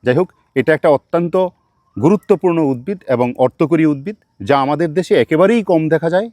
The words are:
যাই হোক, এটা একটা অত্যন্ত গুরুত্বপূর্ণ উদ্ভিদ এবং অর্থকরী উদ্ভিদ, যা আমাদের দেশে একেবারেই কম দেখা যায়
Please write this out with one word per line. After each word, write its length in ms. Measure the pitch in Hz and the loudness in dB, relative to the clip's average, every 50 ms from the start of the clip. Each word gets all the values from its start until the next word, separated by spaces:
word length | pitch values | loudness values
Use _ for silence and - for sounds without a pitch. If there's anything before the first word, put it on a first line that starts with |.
| - | 0
যাই 120 | 127 123 143 | 0 0 0
হোক, 100 | 185 180 _ _ _ _ _ 135 | 0 -2 _ _ _ _ _ -4
এটা 100 | 127 - 156 | 0 0 0
একটা 120 | 147 - 170 147 | 2 2 2 2
অত্যন্ত 380 | 131 _ _ - 165 175 170 - 185 185 180 _ _ _ _ _ _ _ _ _ - 107 | 2 _ _ -4 -2 -2 0 -2 -2 -2 -2 _ _ _ _ _ _ _ _ _ -2 0
গুরুত্বপূর্ণ 540 | 151 202 202 _ _ 202 170 - 185 170 165 160 139 135 | 0 0 0 _ _ 0 0 2 -2 0 0 0 -2 -2
উদ্ভিদ 260 | 120 123 190 208 185 _ - 131 | -4 -6 -10 -10 -10 _ -2 0
এবং 140 | 117 123 123 123 - 127 | 0 0 -2 0 0 -2
অর্থকরী 400 | 123 _ _ 165 139 165 160 160 156 147 | -2 _ _ -2 0 0 0 0 0 -2
উদ্ভিদ, 240 | 139 135 180 220 _ _ _ _ _ 101 101 | -4 -8 -12 -14 _ _ _ _ _ -2 0
যা 80 | 139 139 135 | 0 0 2
আমাদের 240 | 135 147 147 170 165 147 175 | 0 0 -2 -2 -2 -2 -4
দেশে 160 | 175 - 208 156 117 | -2 0 2 2 2
একেবারেই 380 | _ 160 156 180 196 233 240 202 - | _ 2 2 2 2 2 0 0 0
কম 120 | 185 160 160 156 156 | 0 0 0 0 -2
দেখা 140 | 156 160 165 165 | 0 -2 -2 -2
যায় 140 | 185 214 233 | -2 -4 -4